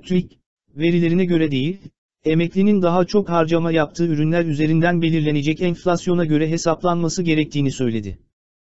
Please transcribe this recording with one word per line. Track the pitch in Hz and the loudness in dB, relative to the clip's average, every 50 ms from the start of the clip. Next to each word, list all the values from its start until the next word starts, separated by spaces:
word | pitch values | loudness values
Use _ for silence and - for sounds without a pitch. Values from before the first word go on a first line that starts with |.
| - | -6
tüik, | - 185 180 - - _ _ _ _ _ _ _ _ - | -2 -2 -2 -2 -4 _ _ _ _ _ _ _ _ -6
verilerine | 139 160 170 175 175 170 165 170 185 190 | -2 0 0 2 2 2 2 2 0 0
göre | 175 175 160 160 151 | 2 2 0 0 0
değil, | 139 127 135 160 190 196 170 151 _ _ _ _ _ _ - | 0 -2 -2 -4 -6 -8 -14 -20 _ _ _ _ _ _ -2
emeklinin | 156 160 165 170 165 - 190 196 208 208 196 | 0 0 2 0 0 0 0 2 2 2 2
daha | 180 170 170 185 180 | 2 2 2 2 2
çok | - - 208 196 175 | 2 0 0 0 2
harcama | 170 170 160 160 170 165 165 170 | 2 0 2 2 0 0 0 2
yaptığı | 160 160 151 143 - - 170 | 0 0 0 0 -2 -2 -2
ürünler | 170 156 147 151 156 165 175 170 | 0 0 0 0 0 0 0 0
üzerinden | 165 147 143 156 151 160 165 165 175 175 165 | -2 -2 -2 0 2 2 2 2 2 2 2
belirlenecek | 165 160 160 160 151 151 147 147 139 151 156 160 | 0 0 0 0 0 0 0 0 0 -2 -2 -2
enflasyona | 185 175 170 - - 180 175 170 - 185 175 175 170 | -2 -2 -2 -2 -2 -2 -2 0 0 0 0 0 0
göre | 156 156 147 160 156 | 2 0 0 0 0
hesaplanması | 165 170 - 170 160 - - 180 170 170 170 160 160 - 175 | -2 -2 0 -2 -2 0 0 -2 0 0 -2 -2 -2 -2 -2
gerektiğini | 170 156 156 151 147 - 147 139 135 | 0 0 0 0 -2 -2 -2 -2 -2
söyledi. | 135 - 131 120 113 110 101 98 92 - _ _ _ _ _ _ _ _ | -2 -2 -4 -2 -2 -4 -6 -8 -12 -14 _ _ _ _ _ _ _ _